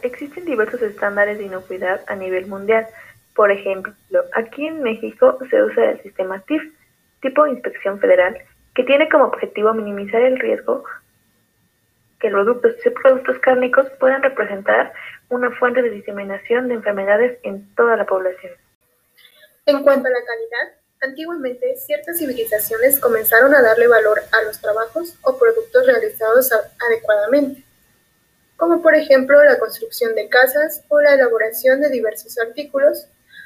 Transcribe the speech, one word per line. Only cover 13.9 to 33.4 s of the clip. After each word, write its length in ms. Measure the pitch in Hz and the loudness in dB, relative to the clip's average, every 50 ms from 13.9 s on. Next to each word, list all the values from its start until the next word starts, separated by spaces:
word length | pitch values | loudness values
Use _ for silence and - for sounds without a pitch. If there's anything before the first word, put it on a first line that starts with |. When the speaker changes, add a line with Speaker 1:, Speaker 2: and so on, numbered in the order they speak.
| - - | -2 0
Speaker 1:
puedan 240 | 269 262 269 269 | 0 0 2 2
representar 680 | 277 262 262 - 208 202 202 196 202 208 214 233 254 - - - - - - - _ - | 0 -2 -2 -2 -6 -6 -6 -6 -2 0 0 0 0 -2 -6 -18 -18 -20 -20 -18 _ -8
una 200 | 247 247 247 240 | -6 -4 -4 -4
fuente 280 | 240 - 247 247 240 262 | -4 -2 -2 -2 0 0
de 100 | 240 233 | -2 -2
diseminación 800 | 208 202 - 208 202 202 202 196 196 196 - - 233 240 254 247 | -2 -6 -12 -12 -10 -10 -10 -10 -10 -8 -4 -2 -2 -2 -2 -2
de 60 | 240 | -6
enfermedades 640 | 220 - 208 202 196 196 202 208 214 247 247 247 - - | -4 -4 -4 -4 -4 0 0 2 2 2 0 -2 -6 -12
en 300 | 202 196 196 - _ - | -12 -12 -12 -16 _ -2
toda 220 | - 233 233 226 | 0 2 2 2
la 80 | 208 202 | 0 0
población. 480 | - 190 185 185 185 185 - - 180 - _ _ _ _ _ _ _ _ _ _ _ _ _ _ _ _ _ - _ _ _ - | -2 -2 -2 -2 -4 -6 -8 -14 -20 -20 _ _ _ _ _ _ _ _ _ _ _ _ _ _ _ _ _ -20 _ _ _ 0
Speaker 2:
En 160 | 294 285 277 | 0 2 4
cuanto 240 | - 285 269 254 247 | 4 4 4 4 2
a 40 | 254 | 0
la 80 | 247 240 | -2 -4
calidad, 600 | - 240 233 226 226 - 233 240 - - _ _ _ _ _ - | -4 -8 -10 -10 -10 -8 -6 -8 -8 -8 _ _ _ _ _ -10
antiguamente 720 | 269 269 262 311 320 339 349 302 262 247 247 247 254 254 - | -8 -8 -8 -8 -10 -10 -8 -6 -6 -8 -6 -4 -4 -6 -6
ciertas 420 | - - - 294 294 302 339 339 339 | -6 -6 -6 -6 -6 -6 -6 -6 -6
civilizaciones 840 | 311 262 - 233 226 - 214 214 - - 226 220 247 277 277 - | -4 -6 -4 -4 -4 -2 -2 -4 -4 -4 -2 2 2 2 2 2
comenzaron 540 | - 240 226 220 220 - 233 233 262 277 294 | 2 2 0 0 0 4 4 6 6 8 6
a 80 | 277 | 6
darle 260 | 233 220 220 233 233 240 | 6 6 6 4 6 6
valor 320 | 233 220 214 208 214 202 - - | 6 4 4 2 0 0 -2 -2
a 120 | 220 226 | -2 -2
los 180 | 220 214 - - | -2 -2 -6 -6
trabajos 560 | - 208 208 226 226 220 - - 170 - - _ | -4 -4 -2 -2 -4 -6 -6 -8 -8 -10 -10 _
o 160 | - 269 262 - | -2 -2 2 2
productos 480 | 240 226 226 226 226 - - 247 254 | 2 2 2 0 -2 2 2 2 2
realizados 680 | 262 247 226 214 214 - - 220 220 233 262 254 - | 2 -2 -2 -4 -4 -6 -4 -2 2 2 2 2 2
a-, 180 | 233 214 208 - _ - 240 | 0 -2 -2 -4 _ -6 -2
adecuadamente, 760 | 233 226 226 - 214 214 208 208 220 269 294 285 262 - - _ _ _ _ _ _ _ _ _ _ _ _ _ _ _ _ _ _ _ | -2 -2 -2 0 0 0 0 0 0 0 0 0 -2 -6 -12 _ _ _ _ _ _ _ _ _ _ _ _ _ _ _ _ _ _ _
como 260 | - 330 339 339 330 | -2 0 0 2 2
por 120 | 339 320 302 | 4 4 4
ejemplo 480 | 311 302 - 269 262 262 262 285 294 | 4 4 4 4 4 4 2 4 4
la 160 | 294 285 247 - | 6 6 4 4
construcción 560 | 226 226 - - 226 - - - 240 226 226 | 0 -4 -6 -10 -12 -10 -6 -4 -4 -2 -2
de 140 | 214 208 - | -4 -4 0
casas 560 | - 247 262 262 269 294 311 320 311 - _ - | 2 2 2 2 2 0 -2 -2 -4 -8 _ 0
o 120 | 294 294 | 2 4
la 140 | 294 285 277 | 6 6 6
elaboración 680 | 269 254 233 226 220 220 220 226 - - 262 262 277 | 6 4 4 2 0 -2 -2 -4 0 2 2 2 4
de 80 | 294 285 | 2 0
diversos 500 | 262 240 220 208 - - - - - 240 | 0 0 -2 -4 -6 -6 -12 -12 -6 -6
artículos, 720 | 226 226 - 294 285 - - 269 277 311 - - - _ _ _ _ _ - - | -6 -6 -6 -12 -10 -6 -2 2 2 2 2 0 -10 _ _ _ _ _ -20 -20